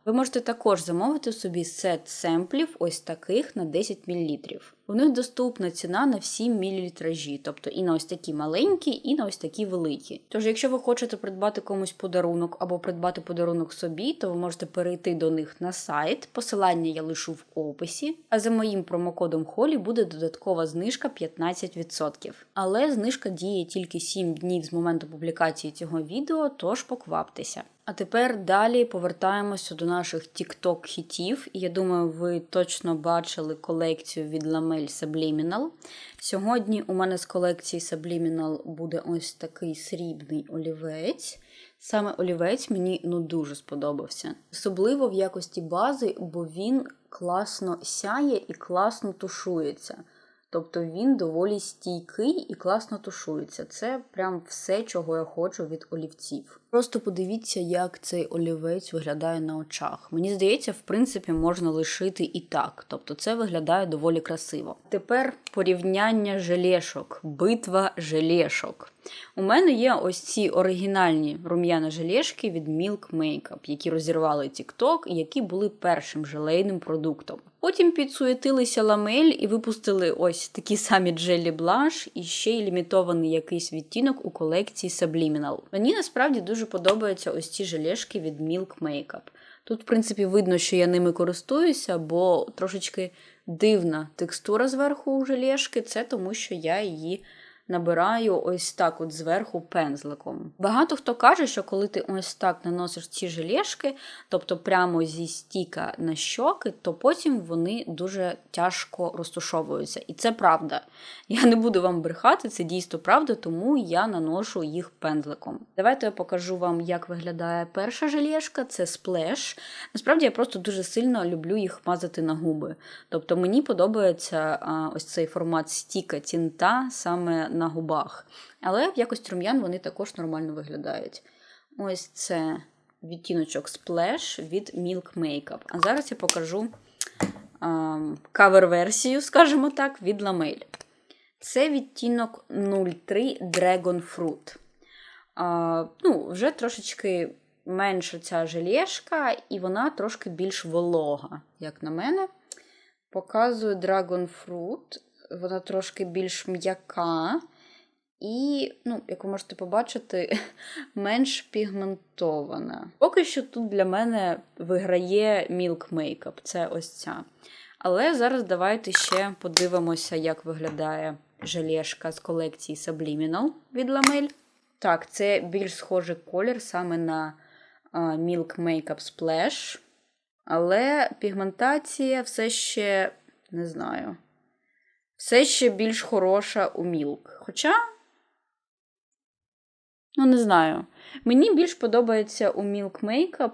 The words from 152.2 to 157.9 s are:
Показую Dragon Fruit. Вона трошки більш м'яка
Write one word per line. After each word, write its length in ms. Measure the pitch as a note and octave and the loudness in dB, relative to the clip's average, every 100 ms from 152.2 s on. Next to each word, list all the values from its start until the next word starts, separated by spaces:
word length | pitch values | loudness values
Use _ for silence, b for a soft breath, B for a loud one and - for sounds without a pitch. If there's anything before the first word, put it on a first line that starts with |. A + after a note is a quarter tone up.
| F#4+ _ B B B B B B _ | -2 _ B B B B B B _
Показую 640 | F#3+ F#3 A3 A#3+ A3+ G#3+ F#3+ | -10 -2 2 2 2 -2 0
Dragon 520 | F#3 F#3+ F3+ F3+ F3 | 2 2 2 -2 -4
Fruit. 720 | - - F3 F3 C#4+ - - _ _ - F3+ | -8 -12 -8 -8 -8 -12 -20 _ _ -14 -8
Вона 180 | F3+ F#3 | -6 -6
трошки 460 | F#3 F#3+ F#3 - F3+ | -2 -4 -2 -6 -4
більш 420 | F3 F#3 - - | -2 -4 -4 -6
м'яка 920 | F3+ F#3+ F#3 - - E3+ E3 E3+ D#4+ - B B B B | -2 -2 -4 -6 -4 0 0 0 -2 -4 B B B B